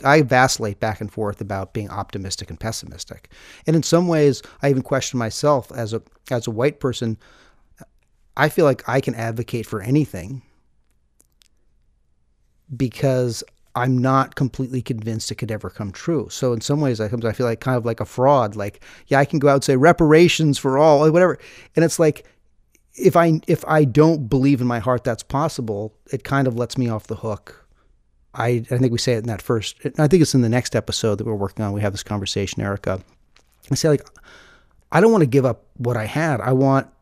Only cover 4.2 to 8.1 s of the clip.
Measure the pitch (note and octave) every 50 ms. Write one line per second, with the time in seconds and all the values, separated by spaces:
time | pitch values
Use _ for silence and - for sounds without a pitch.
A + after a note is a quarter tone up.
4.2 | D3+ C#3+ B2 - - - - - - C#3 C#3 C3 C3 - C#3+ C3 - - - B2
5.2 | A#2 A2 - - - D3 D3 C3 G#2+ - - - A#2 G#2 A2+ A2 - _ _ _
6.2 | _ - C3 A#2+ - A#2+ A2 G#2+ B2+ D3+ D3 - - C3 A#2 - B2 A2+ G#2+ -
7.2 | _ _ _ _ _ _ _ _ _ _ _ - - - _ _ _ _